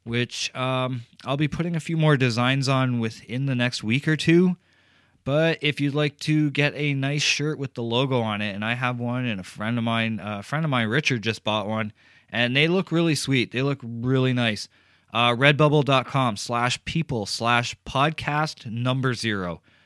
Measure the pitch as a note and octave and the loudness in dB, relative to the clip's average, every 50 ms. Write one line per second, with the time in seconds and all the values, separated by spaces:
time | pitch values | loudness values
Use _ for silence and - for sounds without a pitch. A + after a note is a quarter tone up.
0 | - A2+ A#2 A#2+ A#2+ - - - - - - B2+ B2+ C3 C3 B2+ B2+ B2+ C3 A#2+ | -10 -6 -2 -2 -2 -4 -4 -6 -8 -8 -6 -4 -4 -2 -2 -2 -2 -2 -4 -6
1 | A#2 - _ - - A2+ C3+ C#3 D#3 C#3+ - - E3 F3 E3+ D#3+ - - E3 D#3+ | -10 -12 _ -12 -6 -4 -2 -2 -2 -2 -2 -4 -4 -4 -4 -6 -4 -4 0 2
2 | D#3 D#3 D3 B2+ C3 B2 A2+ A#2 B2 B2+ C3 C#3 C3+ B2+ C3+ C3 C3 B2+ B2 A#2+ | 4 4 4 4 4 2 2 2 2 2 2 0 0 0 2 2 2 0 0 0
3 | A2+ A2 A2 - - - A2+ B2+ C#3 C#3 C3 B2 A#2+ B2 - - - G#2+ A#2 C#3 | -2 -2 -4 -8 -12 -8 -6 -4 -2 -2 0 0 0 -2 -2 -4 -2 0 0 0
4 | - D#3 D#3 C#3+ - - E3 F3 F#3 F3+ F3+ - _ _ _ _ _ _ _ _ | 2 0 0 0 4 4 6 6 6 4 2 -2 _ _ _ _ _ _ _ _
5 | _ _ _ _ - C3 C#3 D3+ D#3+ E3 D#3+ - - D3 C#3 - C#3+ C#3+ C3+ D3 | _ _ _ _ -6 -2 0 2 2 2 0 0 0 -2 0 0 -2 -2 0 0
6 | D3+ D3 - - - D#3 D3+ D3+ D3+ D3 C3+ C#3+ C#3+ D3 - C3 D3 D3 C#3 C3+ | 0 -2 -2 -4 -2 0 2 2 2 2 2 2 0 0 0 -2 -2 -2 -2 0
7 | C3+ C3+ D3 D3+ C#3 - - - D3 D3+ D3+ - C#3 C3 - - A#2 A#2 A2+ B2 | -2 -2 -2 0 0 0 0 0 -2 -4 -4 -4 -6 -8 -6 -6 -4 0 0 2
8 | C#3 C3+ C3+ B2 A2+ A2 G#2+ G2+ G#2 G#2+ G2 G2+ G#2+ A2 A#2+ A#2+ C3 B2 B2 A#2+ | 2 2 2 0 0 0 -2 -2 -4 -4 -4 -4 -4 -4 -2 -2 -2 -2 -2 -2
9 | A#2+ A#2+ A#2+ B2+ B2+ B2 G#2+ F#2+ F#2 - - - G#2+ A2 A#2+ A#2+ A2+ A#2 A2+ A2+ | -4 -4 -2 -2 -2 -2 -4 -6 -8 -10 -10 -6 -4 -2 -2 0 0 0 0 0
10 | A2+ A2+ A2+ G2+ E2+ G#2 G#2+ G2+ G2+ - - D3+ E3 D#3 C3 A#2+ A2+ G#2+ A#2 D3 | 0 -2 -2 -4 -6 -8 -8 -8 -8 -6 -4 -2 -2 0 0 0 0 0 0 0
11 | D3 - C3+ A#2 G2+ A2+ G#2+ - - A2 G#2+ G#2+ G2 G#2 A2 A2 A2 G#2+ - _ | 0 0 0 0 -2 -2 -4 -4 -2 -2 0 0 0 -2 -2 -2 -4 -4 -8 _
12 | _ _ _ _ _ _ - A2+ A#2+ A#2+ B2 C#3 D3+ E3 F3 F#3+ F3 - D#3+ E3 | _ _ _ _ _ _ -2 -2 0 2 2 4 4 4 4 2 0 0 0 2
13 | E3+ E3+ D3+ - - - C3+ C3 A2 - - A#2+ C3+ C#3+ C#3+ - - A#2 A#2 A#2 | 2 2 2 0 0 0 2 2 2 0 0 -2 -2 -2 -2 -4 -6 -10 -8 -4
14 | A#2 B2+ C3 C3 B2+ B2+ B2+ B2 A#2+ A2+ G#2+ G2 - - _ _ _ _ _ _ | -2 0 2 2 2 2 2 2 0 0 0 -2 -6 -12 _ _ _ _ _ _
15 | _ _ - A2+ A#2+ A#2+ A#2+ A#2 C3+ D3 D3+ C3 D3+ D3+ C#3+ D3+ C#3+ B2+ C3+ C3 | _ _ -2 2 2 2 4 4 6 6 6 6 6 6 6 4 4 4 2 2
16 | A#2+ - - C#3 C3 B2 G#2 G2+ - - A#2+ A#2+ A#2+ B2 - - - - - E3 | 2 0 0 0 0 0 0 -2 -6 -4 -2 0 0 0 -2 -4 -6 -6 -4 -4
17 | D#3 - C3+ A2+ G2+ - - - A2+ A#2 A#2+ A#2+ A#2+ - - - - - - C3+ | -4 -2 -4 -4 -4 -4 -6 -2 0 2 2 2 0 -2 -6 -12 -10 -4 0 0
18 | C#3 D#3 D#3+ - - - D3 D3+ D#3 D3+ - - - A#2 G#2 A#2 B2 B2+ B2+ C3+ | 0 0 0 -4 -6 -4 -2 -2 -2 -2 -4 -10 -12 -10 -6 -4 -2 -2 0 0
19 | C3+ C3 B2 - - A2+ G#2 G2 F#2 F2 E2 - _ _ _ _ _ | 0 -2 -2 -2 -2 -2 -2 -2 -2 -6 -8 -10 _ _ _ _ _